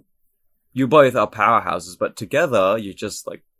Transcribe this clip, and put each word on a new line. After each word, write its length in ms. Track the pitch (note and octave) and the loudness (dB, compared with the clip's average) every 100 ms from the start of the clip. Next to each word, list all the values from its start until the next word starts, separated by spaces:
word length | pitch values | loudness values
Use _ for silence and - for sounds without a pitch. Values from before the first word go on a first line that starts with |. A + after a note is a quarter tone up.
| _ _ _ _ _ _ _ | _ _ _ _ _ _ _
you 160 | B2+ C3 | -4 2
both 280 | D3+ C3 A#2+ | 6 6 4
are 140 | G#2+ | -2
powerhouses, 680 | A2 G#2 A2 F2+ F2 F2+ F2 | 2 2 2 0 -8 -8 -6
but 160 | G#2 - | -6 -6
together 600 | G#2 C#3 E3 A2 F#2+ A2+ | -4 -2 0 2 2 0
you're 160 | G2 | -6
just, 340 | F2+ G#2 - - | -10 -10 -10 -14
like, 160 | F2 _ | -16 _